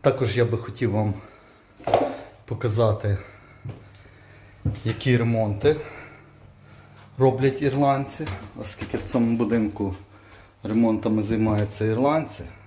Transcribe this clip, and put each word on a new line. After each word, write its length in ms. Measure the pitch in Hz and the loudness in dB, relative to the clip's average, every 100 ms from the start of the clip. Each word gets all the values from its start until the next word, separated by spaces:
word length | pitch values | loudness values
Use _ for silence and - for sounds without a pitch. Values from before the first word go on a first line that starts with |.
Також 360 | - - 120 104 | 2 2 0 2
я 80 | |
би 140 | 117 117 | 0 0
хотів 340 | - - 120 | -6 -4 -2
вам 220 | 104 107 101 - - - - _ _ - - - - - - | 0 0 -2 -10 -20 -20 -20 _ _ 0 0 0 -6 -14 -20
показати, 760 | - 110 123 104 113 104 104 98 - - - - - - - - - - - - - - - - | -10 -4 -2 2 2 2 0 -2 -4 -20 -20 -18 -16 -16 -18 -20 -20 -20 -20 -20 -20 -6 -6 -4
які 320 | 113 110 131 120 | -4 -2 2 2
ремонти 600 | 117 113 107 104 147 151 - - - - - - - - - - - - - - | 4 2 0 2 2 2 -4 -14 -18 -20 -20 -20 -20 -20 -20 -20 -20 -20 -20 2
роблять 440 | 131 120 135 131 | 4 4 0 2
ірландці, 640 | 143 135 143 135 135 - 156 - - - | -2 2 2 2 -2 -8 -8 -8 -12 -12
оскільки 340 | - - - 120 | -8 -8 -6 -6
в 60 | |
цьому 340 | - 127 117 117 | -2 0 2 2
будинку 580 | 113 117 104 101 98 92 - - - - - _ | 2 2 0 -2 -6 -6 -14 -20 -20 -20 -20 _
ремонтами 600 | 101 110 113 107 110 107 | -2 2 4 2 0 0
займаються 640 | 104 110 110 107 104 - | 0 0 2 2 0 0
ірландці. 600 | 107 110 135 160 156 - 85 - | -2 2 2 0 -2 -10 -14 -16